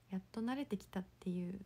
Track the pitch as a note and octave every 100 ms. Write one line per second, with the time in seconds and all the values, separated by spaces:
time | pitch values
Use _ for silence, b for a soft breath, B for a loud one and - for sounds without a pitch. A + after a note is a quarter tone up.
0 | - F#3+ - - A#3 C4 C#4+ G3 - F#3+
1 | F#3 - F#3 F3+ F3 G3